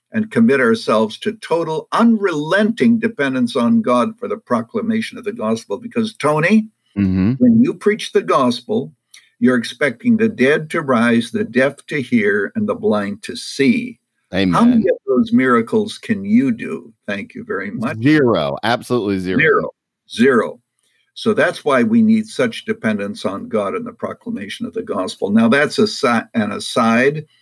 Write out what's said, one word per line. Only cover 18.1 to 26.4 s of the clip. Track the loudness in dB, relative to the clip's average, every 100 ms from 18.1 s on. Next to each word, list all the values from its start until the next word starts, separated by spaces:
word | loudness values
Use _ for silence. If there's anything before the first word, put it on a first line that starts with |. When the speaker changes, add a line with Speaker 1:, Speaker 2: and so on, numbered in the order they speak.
| 4 4 2 0 -2
Speaker 2:
Absolutely | -2 -2 -2 -2 0 -2
zero. | 0 2
Speaker 1:
Zero. | 2 2 -2 -10 _ _ _
Zero. | 0 2 4 0 -6 _ _ _ _ _
So | -8 -2
that's | 0 0 0
why | 0 2
we | 4 4
need | 4 2 0
such | -4 -4 -4
dependence | -8 -6 -4 -4 -6 -6
on | -8 -8 -6
God | -4 -2
and | -4 -8
the |
proclamation | -10 -10 -10 -10 -10 -10 -10 -10
of |
the | -8
gospel. | -8 -6 -6 -6 0
Now, | 2 4
that's | 4 2 2
a | 0
si-, | 0 0 0 -2
an | -4